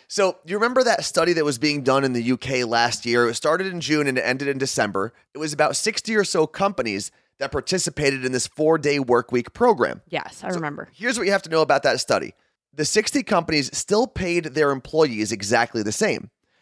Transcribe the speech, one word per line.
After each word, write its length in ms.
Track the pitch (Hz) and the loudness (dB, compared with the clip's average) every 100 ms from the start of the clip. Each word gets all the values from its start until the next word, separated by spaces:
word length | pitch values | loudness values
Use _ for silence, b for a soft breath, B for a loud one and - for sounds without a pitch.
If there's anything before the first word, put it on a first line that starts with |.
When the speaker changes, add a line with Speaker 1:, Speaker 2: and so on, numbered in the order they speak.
| - | -6
Speaker 1:
So 300 | - 190 - 160 | 0 0 0 -6
you 100 | 202 | -2
remember 260 | 233 254 | 0 2
that 200 | 240 208 | 2 2
study 300 | - 175 170 | 0 2 2
that 100 | 165 | 2
was 140 | 147 120 | 0 0
being 240 | 151 147 | 0 0
done 220 | 131 135 | 2 2
in 80 | 135 | 2
the 80 | 123 | 0
U 160 | 117 127 | 0 -2
K 260 | 131 131 | -2 -2
last 400 | 120 117 120 - | 0 2 2 0
year? 240 | 117 120 120 | 0 2 2
It 60 | |
started 320 | 113 156 165 190 | 2 0 0 -2
in 140 | 175 | -6
June 260 | 147 151 143 | -2 0 2
and 100 | 127 | 0
it 60 | |
ended 260 | 104 131 143 | 0 -2 -2
in 80 | 135 | -2
December. 560 | 131 - 107 98 107 b b | -2 0 -2 -2 -4 b b
It 40 | 139 | -10
was 140 | 156 | -6
about 240 | 147 151 - | 0 0 0
sixty 400 | 220 - - 220 | -4 -4 -2 0
or 80 | |
so 220 | 190 180 156 | 0 0 0
companies 640 | - 196 196 117 101 - _ _ - | 0 -2 0 -4 -4 -6 _ _ -10
that 140 | 135 | -6
participated 720 | 143 - 185 - - 143 135 | -6 -4 -2 -4 -2 0 0
in 80 | 127 | -2
this 140 | 127 - | -2 -4
four-day 540 | - 156 160 147 143 | 0 2 2 2 0
work 320 | 127 120 - | 2 2 2
week 200 | 123 - | -2 -2
program. 500 | - 247 175 90 95 - | 2 4 4 2 -2 -8
Speaker 2:
Yes, 340 | - - - | -8 -8 -10
I 60 | 196 | -8
Speaker 1:
So 40 | |
Speaker 2:
remember. 340 | 180 156 147 - | -6 -6 -8 -14
Speaker 1:
here's 260 | - 233 240 | -8 -4 -2
what 80 | 190 | 0
you 60 | |
have 100 | 196 | 0
to 80 | 165 | 0
know 120 | 160 | 0
about 200 | 156 139 | 2 2
that 180 | 139 123 | 2 0
study. 340 | - 104 65 - _ _ _ | 0 -2 -2 -12 _ _ _
The 120 | - | -6
sixty 380 | 151 214 208 285 | -2 0 0 -2
companies 540 | 220 190 165 156 127 - | 0 0 0 -2 -2 -6
still 300 | - 208 254 | -2 0 0
paid 380 | - 185 175 | -2 -2 -2
their 260 | 156 139 151 | -2 0 0
employees 640 | 135 - 156 156 110 107 | 0 -2 2 2 2 -4
exactly 500 | 110 101 117 120 117 | -4 0 0 0 -2
the 100 | 104 | -4
same. 380 | - 208 - - _ _ _ | -2 -2 -2 -8 _ _ _